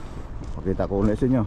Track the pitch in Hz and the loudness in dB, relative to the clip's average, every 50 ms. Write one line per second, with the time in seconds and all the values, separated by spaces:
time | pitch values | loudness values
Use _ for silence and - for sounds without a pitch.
0 | - - - - - - - - - - - - 76 92 95 - 95 85 98 101 | -10 -10 -10 -10 -10 -10 -10 -10 -8 -8 -8 -6 -2 -2 0 0 0 0 2 2
1 | 101 107 104 110 139 127 131 127 107 | 4 4 4 4 2 2 4 2 2